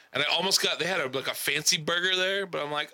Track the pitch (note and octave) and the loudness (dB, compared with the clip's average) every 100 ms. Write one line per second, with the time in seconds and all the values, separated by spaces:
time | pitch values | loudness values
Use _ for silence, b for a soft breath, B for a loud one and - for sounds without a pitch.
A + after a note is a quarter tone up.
0 | B B2+ D3 D#3+ F#3 F#3+ F#3+ C#3+ D#3+ F#3 | B -2 0 2 2 2 2 0 0 0
1 | C3+ C3 B2+ A#2+ - D3 D#3 F3+ D3+ E3+ | 0 -2 -4 -2 -2 0 2 0 0 0
2 | F#3 F#3 F#3 G3 G3 E3 D3 D3 D3+ | 2 2 2 0 -2 -4 -2 -4 -4